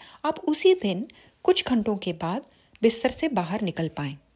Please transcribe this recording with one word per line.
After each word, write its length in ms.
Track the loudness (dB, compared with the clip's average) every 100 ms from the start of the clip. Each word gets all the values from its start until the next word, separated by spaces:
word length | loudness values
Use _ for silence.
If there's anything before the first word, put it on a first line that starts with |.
| -14 -8
आप 140 | -4 -2
उसी 360 | -2 2 4
दिन 340 | 4 2 -2 -6 -12 -20 _
कुछ 260 | 0 2 2
घंटों 280 | 0 2 -2
के 160 | -4
बाद 300 | -4 -4 -4 -8 _ _ 2
बिस्तर 280 | 2 2 -2
से 180 | 0 -2
बाहर 320 | 0 -2 -2
निकल 280 | -4 -4 -6
पाएं। 280 | -4 -6 -6 _